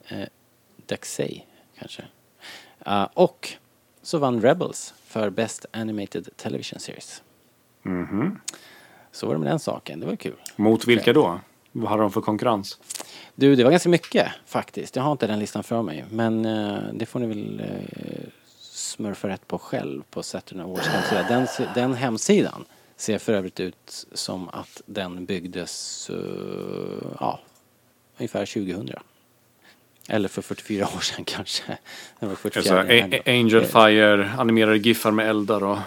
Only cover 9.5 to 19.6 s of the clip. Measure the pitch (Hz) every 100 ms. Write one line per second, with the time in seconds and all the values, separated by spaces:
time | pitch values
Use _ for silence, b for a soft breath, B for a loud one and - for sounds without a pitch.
9.5 | 156 - - - - 139 226 - - -
10.5 | - 107 113 120 113 - 151 104 85 -
11.5 | _ _ 123 104 104 107 110 110 107 120
12.5 | 107 98 - B B B B B - 139
13.5 | 135 123 170 175 170 - - 90 - -
14.5 | 120 - - - 131 139 143 107 107 104
15.5 | 107 - 117 101 76 98 110 113 110 113
16.5 | 110 104 101 104 110 - 131 117 104 -
17.5 | - 53 50 50 - 50 50 50 _ _
18.5 | _ - - - - 107 95 104 92 -
19.5 | 87